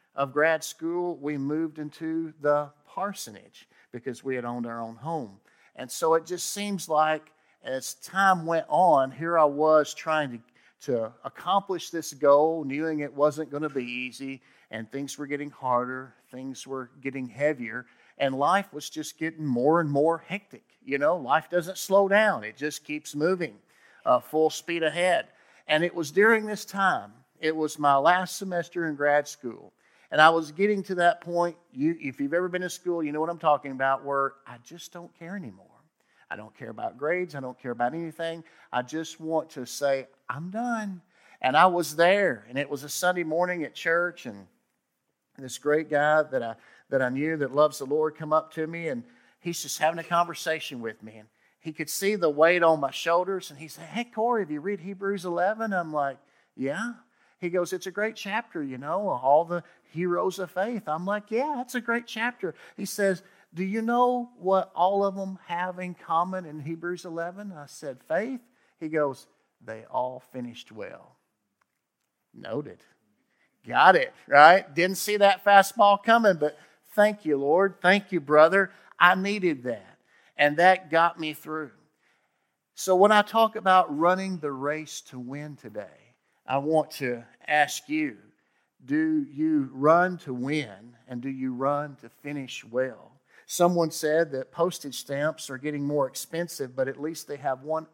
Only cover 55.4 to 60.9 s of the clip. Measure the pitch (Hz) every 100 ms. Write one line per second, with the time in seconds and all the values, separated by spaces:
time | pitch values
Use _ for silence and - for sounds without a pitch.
55.4 | 185 220 226 190 160 151 139 123 _ _
56.4 | _ - 135 165 240 214 _ _ _ _
57.4 | 175 180 170 185 190 180 214 220 202 214
58.4 | 233 170 139 127 143 185 202 123 135 151
59.4 | 170 175 - _ _ 156 180 175 185 196
60.4 | 175 185 220 233 156